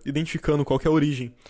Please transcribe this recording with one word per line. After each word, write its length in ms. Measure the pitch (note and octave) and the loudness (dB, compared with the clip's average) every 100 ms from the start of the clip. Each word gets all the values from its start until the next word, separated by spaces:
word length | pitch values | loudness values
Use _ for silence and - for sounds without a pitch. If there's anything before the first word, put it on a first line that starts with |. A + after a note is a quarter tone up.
| C#3+ | -4
identificando 580 | C#3+ D#3+ D#3+ - D3 | -4 -2 -4 0 0
qual 140 | C#3 C3+ | 2 0
que 80 | D#3+ | 2
é 20 | |
a 40 | |
origem. 400 | D#3 D3 C3 A#2+ - - | 2 2 -2 -8 -14 -20